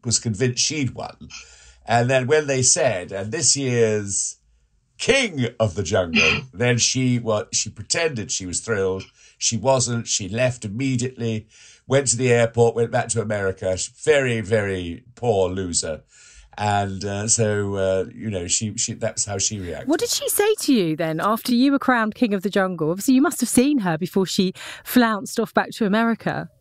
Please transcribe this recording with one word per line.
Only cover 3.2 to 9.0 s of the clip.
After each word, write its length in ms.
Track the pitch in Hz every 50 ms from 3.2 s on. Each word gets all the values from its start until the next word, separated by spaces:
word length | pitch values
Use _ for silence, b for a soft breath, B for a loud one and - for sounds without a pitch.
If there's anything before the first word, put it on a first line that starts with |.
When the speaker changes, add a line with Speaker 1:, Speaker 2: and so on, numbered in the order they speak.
| 98 107
Speaker 1:
this 240 | 113 165 160 - -
year's 840 | 139 139 127 123 120 113 110 107 104 101 101 98 - - - - _ _ _ _ _ _ _ _ _ _ _ _ -
King 480 | - - 254 277 254 220 170 139 123 - - _
of 140 | 110 107 82
the 80 | 98
Jungle," 600 | 98 80 101 101 90 85 80 - 92 95 82 78
<laughs> 120 | 76 65 -
then 240 | 90 120 123 123 117
she 400 | - - - 131 131 127 123 120
wa-, 280 | 113 113 107 104 - _
she 180 | - - - 110
pretended 640 | - - 101 - - 170 165 165 147 113 98 -
she 140 | - - 95
was 140 | 90 85 -
thrilled. 460 | - - 113 98 95 92 95 95